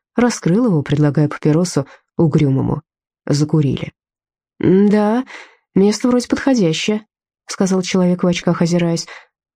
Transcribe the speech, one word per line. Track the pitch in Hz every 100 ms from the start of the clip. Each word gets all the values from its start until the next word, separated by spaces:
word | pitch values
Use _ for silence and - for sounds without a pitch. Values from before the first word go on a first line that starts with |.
| _ -
раскрыл | 240 233 160 190 247
его, | 160
предлагая | 131 143 147 143 147
папиросу | - 156 151 180 - 131 - _ -
угрюмому. | 165 151 143 135 120 151 - _ _ _ -
Закурили. | 147 151 160 139 117 - - _ _ _ _ _ -
«Да, | - 185 208 208 208 220 262 - - _ _
место | - 196 214 254
вроде | 247 -
подходящее», | - - 254 175 160 - 214 - _ _ _ -
сказал | - 190 190
человек | 180 190 180 180
в | 180
очках, | 175 - 175
озираясь. | 170 175 170 165 - - - _ _